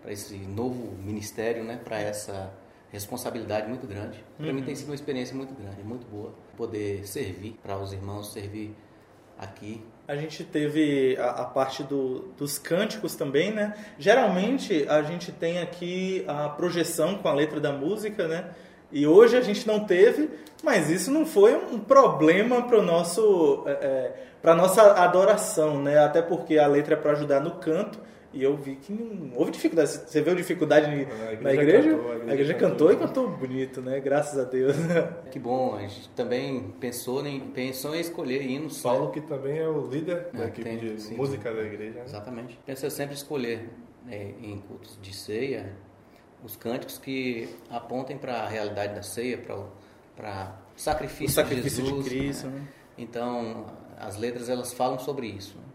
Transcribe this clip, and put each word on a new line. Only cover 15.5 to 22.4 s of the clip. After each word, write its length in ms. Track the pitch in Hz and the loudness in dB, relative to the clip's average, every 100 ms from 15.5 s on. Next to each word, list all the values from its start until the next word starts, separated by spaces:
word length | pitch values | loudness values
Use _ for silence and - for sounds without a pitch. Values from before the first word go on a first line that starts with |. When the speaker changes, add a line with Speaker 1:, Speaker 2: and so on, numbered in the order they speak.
| 175 | -2
Speaker 2:
aqui 640 | 170 - 175 180 185 185 - | -6 -8 -6 -4 -2 -4 -4
a 200 | 147 147 | -4 -4
projeção 680 | 147 175 175 160 - 170 196 | -2 -2 0 -2 0 0 0
com 100 | 175 | 0
a 60 | |
letra 260 | 143 151 151 | 2 2 0
da 120 | 147 | -2
música, 540 | 139 143 208 208 214 170 | -2 -2 -2 -4 -2 -2
né? 240 | 160 185 - - - - | -2 -6 -14 -20 -20 -8
E 160 | 143 147 | 0 8
hoje 300 | 170 233 247 | 12 12 8
a 60 | |
gente 260 | 247 - - | 4 -2 0
não 140 | 214 | 0
teve, 480 | 208 180 214 240 311 - - - | 2 8 8 6 -2 -4 -16 -4
mas 260 | 320 226 151 | 2 2 4
isso 220 | 180 185 | 0 0
não 140 | 294 311 | 0 2
foi 280 | 208 208 294 | 8 8 8
um 200 | - 233 | 0 -8
problema 840 | - 277 233 147 156 180 | 6 8 8 6 6 6